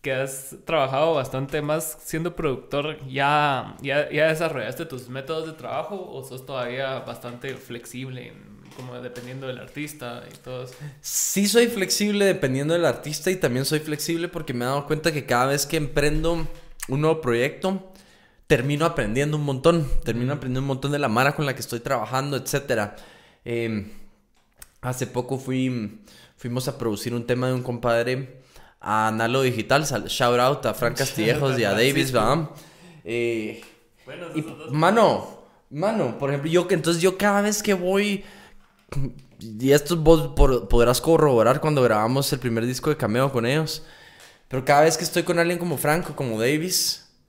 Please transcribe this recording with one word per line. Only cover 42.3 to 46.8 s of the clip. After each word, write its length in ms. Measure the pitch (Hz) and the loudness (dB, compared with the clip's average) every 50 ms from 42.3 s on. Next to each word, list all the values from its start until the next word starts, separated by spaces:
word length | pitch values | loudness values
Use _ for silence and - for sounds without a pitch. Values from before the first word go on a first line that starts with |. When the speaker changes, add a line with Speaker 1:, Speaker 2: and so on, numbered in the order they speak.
Speaker 2:
el 60 | - 127 | -2 -2
primer 280 | 123 123 113 113 113 | -2 -2 0 0 0
disco 240 | 123 127 127 - 151 | -2 -4 -2 0 0
de 60 | 151 | 0
Cameo 340 | - 131 107 107 120 131 139 | 0 0 0 2 2 0 2
con 160 | 131 123 113 | 0 0 0
ellos, 340 | 120 135 156 160 147 - - - - - - - - - - - - - _ _ | 2 0 0 0 -2 -6 -10 -12 -16 -20 -20 -20 -20 -20 -20 -20 -20 -20 _ _
pero 160 | _ - 131 131 | _ -6 -4 2
cada 180 | - 143 143 156 | 4 6 8 8
vez 140 | 165 160 | 6 4
que 60 | - 175 | 2 -4
estoy 200 | 165 - 175 165 | -2 -2 -2 0
con 160 | 170 175 170 | 2 2 2
alguien 180 | 170 170 180 | 2 2 0
como 200 | 170 170 175 156 127 | -2 -2 -4 -4 -2
Franco, 360 | - 147 151 170 185 - 147 | 0 0 0 0 0 -4 -6
como 240 | - 143 123 110 107 | -6 -4 -4 -2 0
Davis 680 | 113 127 147 156 160 185 180 - | 2 2 2 0 0 0 -2 0